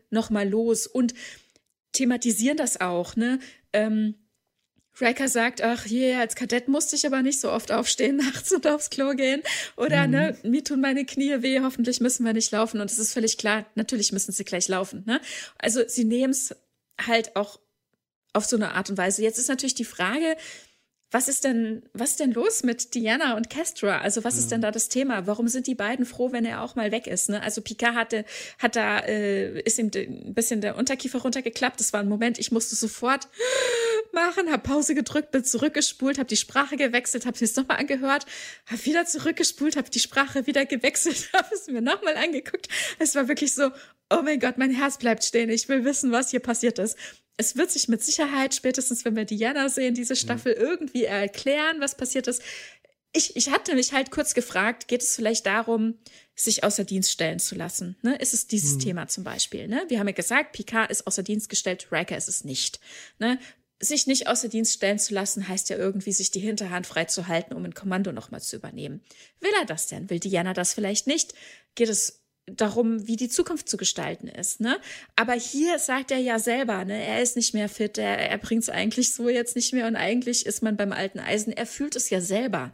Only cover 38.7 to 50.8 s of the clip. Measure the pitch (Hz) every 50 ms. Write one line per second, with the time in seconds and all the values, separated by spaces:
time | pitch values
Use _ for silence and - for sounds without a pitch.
38.7 | 233 226 - 254 302 339 339 339 - 302 - 311 330 - 339 - - - 277 302
39.7 | 302 294 254 - - 247 - - - 277 277 269 - 277 240 - 269 285 277 269
40.7 | 285 240 - 277 - - - - 269 - - - - 381 339 - 440 392 - -
41.7 | 269 233 226 254 349 403 - 339 311 254 262 339 320 269 - - - 381 - -
42.7 | - - - - - - 320 302 - 285 269 233 294 - 294 269 - - 285 269
43.7 | 269 - - - _ _ _ - - 226 247 294 302 269 247 254 247 254 262 269
44.7 | 269 240 285 277 269 - - 240 220 220 - - - 233 233 226 220 233 - -
45.7 | 269 269 233 269 285 269 - 254 233 240 262 262 - 247 - - 233 - - 240
46.7 | - - 185 220 - - - - - - _ _ _ - 220 - - 254 339 349
47.7 | - - - - 226 214 - - 302 - 311 285 277 269 269 269 - - - 262
48.7 | 254 269 262 - 247 233 - 240 214 220 214 208 220 202 220 233 285 294 269 277
49.7 | 269 - 262 254 240 240 240 - 262 - - - 233 233 - 254 226 - 214 277
50.7 | 349 339